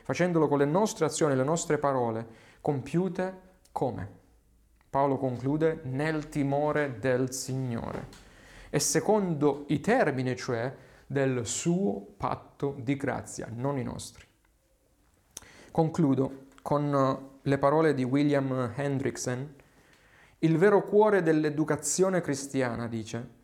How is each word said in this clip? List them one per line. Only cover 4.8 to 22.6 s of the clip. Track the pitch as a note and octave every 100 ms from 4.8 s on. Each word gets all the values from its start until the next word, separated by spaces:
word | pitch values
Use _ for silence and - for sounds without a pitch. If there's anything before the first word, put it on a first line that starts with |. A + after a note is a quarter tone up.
| _
Paolo | C#3 C#3 C3
conclude, | C3 A#2+ C3 D3+ D#3+ D#3+
"nel | C#3 C3 D#3 D#3 D3
timore | D3+ C#3 C#3+ D3+ D3+ C#3+ A2+
del | B2+ B2 C3
Signore", | - - C3 C3 A#2 - - - - - - - - -
e | C3+
secondo | - D#3+ D#3+ G#3+ F#3 D3+ D3 C#3+ -
i | D3
termini, | F#3+ B3 F#3+ C3 B2+ B2
cioè, | - A#2 B2+ C3+ - - -
del | C#3 C3+ B2+ A2
suo | - E3+ F3 G3+ G3+ - -
patto | C3 - - - C#3+ C#3
di | A#2 C#3+
grazia, | C3+ A#2 G#2 - -
non | A2+ C3+ C#3
i |
nostri. | A#2 - - - - _ _ _ _ _ _ _ _ _ _ - - - -
Concludo | - D#3+ - D3 C3 C3 - - -
con | - D3 D3 C#3+ C3+ C3+ - -
le | C#3 C#3
parole | C#3 D#3 D#3+
di | C3+
William | B2+ C#3 D3 C#3 C3+ B2+ A#2+ A2
Hendrickson. | C#3+ C3+ B2 A#2+ - B2 C#3+ - _ _ _ _ _ _ - _
"Il | E3 D#3+
vero | G3 G3+
cuore | - G#3 G#3+ G3
dell'educazione | E3 D#3 D3+ D3 D#3 D3 - - F#3 F#3
cristiana", | E3 C3+ - C3+